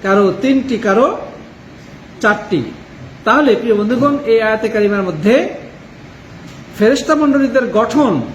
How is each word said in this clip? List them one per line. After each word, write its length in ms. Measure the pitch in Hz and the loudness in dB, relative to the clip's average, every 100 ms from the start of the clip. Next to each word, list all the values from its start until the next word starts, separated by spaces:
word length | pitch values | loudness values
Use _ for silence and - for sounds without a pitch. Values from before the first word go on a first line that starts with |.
কারো 300 | 196 196 196 - | 2 4 4 2
তিনটি, 360 | 262 269 254 233 | 2 0 0 -4
কারো 400 | 208 196 277 440 - - - - - - - - - - | 0 2 2 0 -10 -16 -20 -20 -20 -20 -20 -20 -20 -4
চারটি। 400 | - 208 - 165 113 - - - - - | -2 -2 -2 -4 -4 -10 -20 -20 -20 -8
তাহলে 320 | - 254 285 196 | 0 2 4 2
প্রিয় 200 | 233 208 | 2 0
বন্ধুগণ, 420 | 208 247 285 285 226 | 0 0 0 -2 0
এই 160 | 226 | 0
আয়াতে 280 | 220 220 226 | 2 -2 -2
কারিমার 340 | 220 208 202 | 0 0 0
মধ্যে 460 | 190 156 190 254 381 - - - - - - - - - - - - - | -2 -2 2 2 0 -8 -16 -20 -20 -20 -20 -20 -20 -20 -20 -20 -20 0
ফেরেশতা 380 | 214 277 - 302 | 2 2 0 0
মণ্ডলীদের 520 | 294 277 269 254 240 | 2 2 2 0 0
গঠন 540 | 190 226 262 277 160 113 | 0 0 2 2 0 -4